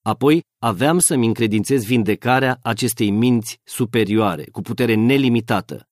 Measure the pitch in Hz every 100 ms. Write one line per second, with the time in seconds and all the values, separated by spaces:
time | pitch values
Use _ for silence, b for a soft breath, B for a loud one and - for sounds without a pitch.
0 | 110 110 135 165 - _ 117 92 139 175
1 | - 143 113 107 113 107 - 135 107 123
2 | 104 101 120 131 131 127 120 113 123 -
3 | 107 104 123 120 107 - - - 117 117
4 | 101 107 104 78 71 - 95 110 120 110
5 | 117 139 135 120 110 107 - - _